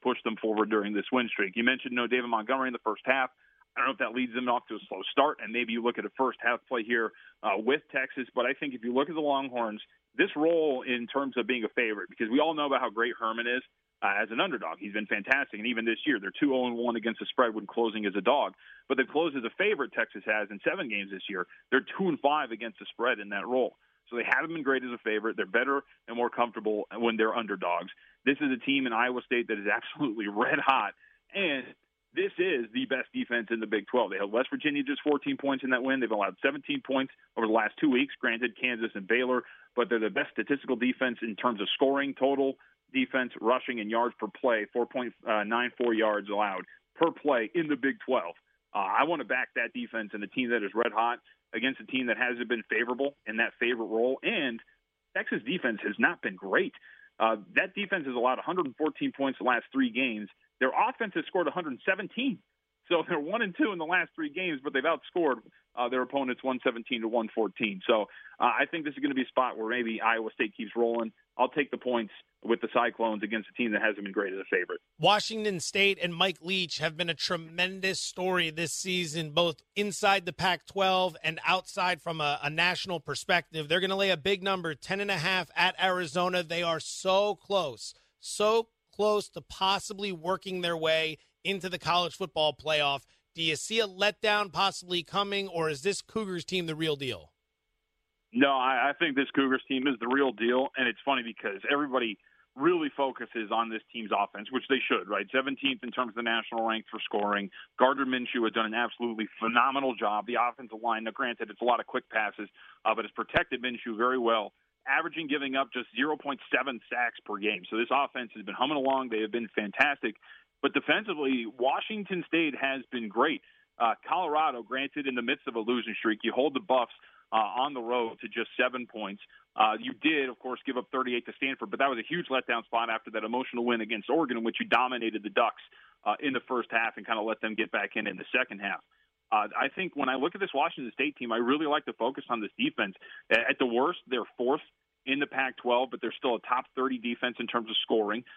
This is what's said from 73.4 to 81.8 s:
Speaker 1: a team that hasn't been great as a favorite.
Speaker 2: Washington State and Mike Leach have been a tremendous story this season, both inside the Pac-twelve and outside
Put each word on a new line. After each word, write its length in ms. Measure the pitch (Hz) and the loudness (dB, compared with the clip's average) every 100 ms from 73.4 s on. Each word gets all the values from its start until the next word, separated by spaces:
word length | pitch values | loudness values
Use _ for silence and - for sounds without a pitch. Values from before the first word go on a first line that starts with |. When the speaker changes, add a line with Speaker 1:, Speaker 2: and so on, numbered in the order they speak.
| 98 | -6
Speaker 1:
a 40 | |
team 180 | - 120 | -2 0
that 100 | 104 | 2
hasn't 200 | 110 101 | 2 0
been 100 | 101 | -4
great 200 | 98 98 | -2 -2
as 80 | 95 | -4
a 40 | - | 0
favorite. 300 | 92 90 87 _ - | 0 0 -8 _ 2
Speaker 2:
Washington 640 | 170 208 - 220 214 180 | 4 4 2 -2 -2 -2
State 380 | - 196 196 190 | -2 2 2 2
and 100 | 175 | -2
Mike 260 | 170 190 165 | 2 0 0
Leach 380 | 170 190 165 - | -2 -2 -2 -2
have 180 | 160 156 | -2 -2
been 140 | 170 | -4
a 40 | |
tremendous 840 | 160 - 170 160 170 185 190 190 185 | -4 -4 -4 -4 -4 -2 -2 -2 -2
story 500 | - - 185 180 165 | -6 -4 0 2 2
this 220 | 156 165 | -2 -4
season, 580 | - 185 180 165 165 156 | -4 -2 -2 0 -4 0
both 320 | 151 170 147 _ 202 | 2 2 0 _ -4
inside 480 | 208 - 202 196 | -2 2 4 4
the 80 | 175 | 2
Pac-twelve 840 | 156 185 170 - 196 190 185 185 160 | 0 2 0 -2 2 4 4 2 0
and 160 | 156 160 165 | -4 -2 2
outside 560 | 185 - 202 | 2 0 -2